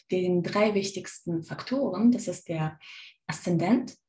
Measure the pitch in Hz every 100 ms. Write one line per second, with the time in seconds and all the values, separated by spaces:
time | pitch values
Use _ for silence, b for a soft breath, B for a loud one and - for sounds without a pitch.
0 | - 185 180 180 170 202 214 202 196 180
1 | - - - 165 165 156 - 269 240 180
2 | 233 240 - 175 - 160 156 - B B
3 | B B - - - 170 175 247 - -